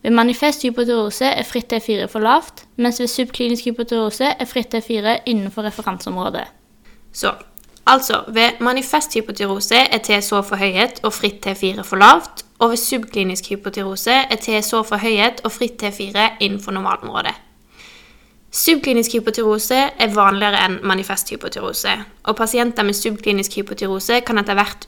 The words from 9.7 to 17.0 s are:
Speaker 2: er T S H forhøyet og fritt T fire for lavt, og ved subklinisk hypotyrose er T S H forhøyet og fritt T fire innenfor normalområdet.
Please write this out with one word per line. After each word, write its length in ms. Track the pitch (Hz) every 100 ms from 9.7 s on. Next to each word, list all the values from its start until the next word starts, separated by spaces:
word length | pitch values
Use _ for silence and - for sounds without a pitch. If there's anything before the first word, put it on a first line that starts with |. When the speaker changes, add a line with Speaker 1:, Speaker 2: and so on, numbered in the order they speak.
| 233 269
Speaker 2:
er 180 | 220
T 80 | - 202
S 160 | 196 202
H 80 | 196
forhøyet 500 | 196 196 185 247 - 214
og 80 | -
fritt 240 | 208 - 196
T 80 | 196
fire 320 | 185 202 -
for 160 | 190
lavt, 400 | 208 330 - - - -
og 140 | 233
ved 100 | 233
subklinisk 640 | - 254 220 202 185 185 -
hypotyrose 640 | 196 202 202 190 190 233 262 262
er 160 | 220
T 160 | - 214
S 160 | 208 226
H 80 | 220
forhøyet 480 | 208 226 208 233 240 226
og 80 | -
fritt 240 | 240 240
T 160 | 208 202
fire 380 | 196 202 220 220
innenfor 340 | 196 202 202 190
normalområdet. 640 | 190 185